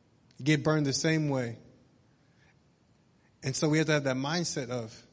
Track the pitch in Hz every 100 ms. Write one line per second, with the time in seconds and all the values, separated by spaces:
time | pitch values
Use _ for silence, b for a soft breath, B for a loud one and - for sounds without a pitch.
0 | _ _ _ - 127 151 143 156 143 127
1 | 160 160 151 131 120 113 - - _ _
2 | _ b b b b _ _ _ _ _
3 | _ _ _ _ 135 131 160 156 156 151
4 | 135 127 139 170 175 - 120 127 - -
5 | -